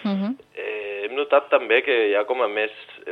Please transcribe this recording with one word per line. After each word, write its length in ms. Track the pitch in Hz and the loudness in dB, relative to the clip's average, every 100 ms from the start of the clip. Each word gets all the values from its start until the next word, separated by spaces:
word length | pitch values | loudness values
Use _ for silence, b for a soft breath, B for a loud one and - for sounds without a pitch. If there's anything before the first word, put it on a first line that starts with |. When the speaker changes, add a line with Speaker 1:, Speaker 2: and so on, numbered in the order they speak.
Speaker 1:
Mhm. 320 | 202 196 202 269 - - | -4 -2 -2 -6 -10 -10
Speaker 2:
eh, 500 | 202 - 101 101 104 | -8 -6 -8 -6 -6
hem 100 | 135 | -4
notat 340 | 143 139 - | 2 2 4
també 320 | 139 113 120 | 0 4 2
que 260 | 135 120 107 | 4 2 4
hi 60 | 101 | 2
ha 100 | 107 | 0
com 160 | 127 | 0
a 60 | 110 | 0
més 220 | 104 107 - - - - | -2 -4 -6 -20 -16 -12